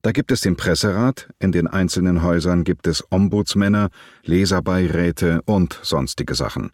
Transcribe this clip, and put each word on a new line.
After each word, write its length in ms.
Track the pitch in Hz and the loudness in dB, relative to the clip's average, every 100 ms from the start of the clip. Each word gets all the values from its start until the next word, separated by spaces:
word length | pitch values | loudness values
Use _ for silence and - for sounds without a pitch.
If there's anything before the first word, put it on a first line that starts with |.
Da 100 | 110 | 0
gibt 200 | 127 - | 0 0
es 100 | 127 | 0
den 140 | 98 87 | 0 0
Presserat, 720 | - 82 107 95 123 131 - - | 0 0 0 0 0 -2 -14 -2
in 120 | 98 | 0
den 160 | 87 82 | 2 0
einzelnen 540 | 95 90 92 90 87 | 0 0 0 2 2
Häusern 420 | 87 87 82 87 | 2 2 2 0
gibt 220 | 85 87 87 | 0 -2 -2
es 180 | 80 - | -4 -2
Ombudsmänner, 760 | 95 98 104 101 101 101 104 101 - - - | 0 2 2 0 0 2 2 0 -4 -20 -16
Leserbeiräte 1160 | - 90 95 92 95 92 90 80 87 82 87 82 | -2 0 2 0 0 0 0 0 0 0 0 0
und 360 | - 104 85 - | 0 0 0 -4
sonstige 520 | - 80 65 - 65 64 | -4 -4 -4 -6 -6 -4
Sachen. 340 | 58 - 50 | -4 -6 -10